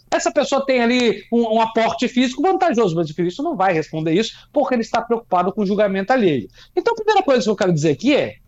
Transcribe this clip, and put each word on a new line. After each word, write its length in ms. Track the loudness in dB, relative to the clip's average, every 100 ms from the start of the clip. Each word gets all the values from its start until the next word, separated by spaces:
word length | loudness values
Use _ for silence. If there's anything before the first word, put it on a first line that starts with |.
| _
essa 200 | -4 0
pessoa 340 | -2 0 -2 0
tem 160 | 0
ali 400 | 2 2 2 -2 -2
um, 220 | -2 2 2
um 40 |
aporte 440 | 0 0 -2 -2 -2
físico 360 | 0 -2 0
vantajoso, 520 | 0 2 0 2 0
mas 140 | 0 -4
o 60 |
Felício 280 | -2 -4 -4
não 140 | -6 0
vai 160 | 0
responder 400 | 0 -2 -4 0
isso 200 | 0 -2 -6 -6
porque 220 | -4 -2
ele 80 | -2
está 180 | -2 -4
preocupado 500 | -2 -4 0 0 0
com 100 | -2
o 40 | -2
julgamento 460 | 0 0 0 0
alheio. 360 | 2 2 0 -4 -16 -8 -4
Então, 160 | -2
a 40 | -2
primeira 260 | 0 2
coisa 200 | 2 2
que 60 | 0
eu 80 | 0
quero 160 | 0
dizer 200 | 2 0
aqui 220 | 0 2
é: 200 | 0 0 -6